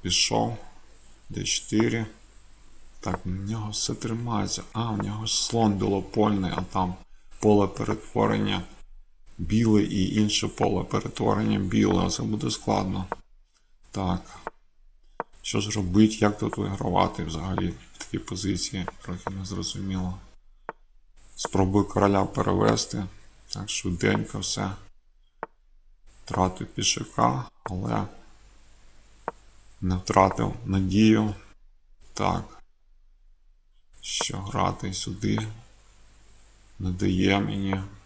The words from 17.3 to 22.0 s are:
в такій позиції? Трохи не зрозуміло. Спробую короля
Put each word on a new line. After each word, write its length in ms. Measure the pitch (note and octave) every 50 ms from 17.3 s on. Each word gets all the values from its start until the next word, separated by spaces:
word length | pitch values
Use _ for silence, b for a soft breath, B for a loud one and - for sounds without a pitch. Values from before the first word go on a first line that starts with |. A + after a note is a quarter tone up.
| D#2+ D#2+ D#2+ F#2+ F#2 F2 F2+ F2 - - - - -
в 40 |
такій 220 | - - - - F#2+
позиції? 680 | - - A2 F#2 F#2+ G2 G2+ F2+ - - - F#2+ F2+ - - -
Трохи 280 | - - F2+ F2+ - F#2+
не 160 | F#2+ G2 F#2+
зрозуміло. 720 | F2+ G2 F#2+ F#2 - - F#2+ G2 F#2+ F#2+ F#2+ F#2 F2+ F#2 F#2+ - - - - _ - - - _ - - _ - _ _ - _ _ - - - - -
Спробую 500 | - - - - G2 F#2+ F#2+ G2 G#2 G2
короля 400 | - - G2+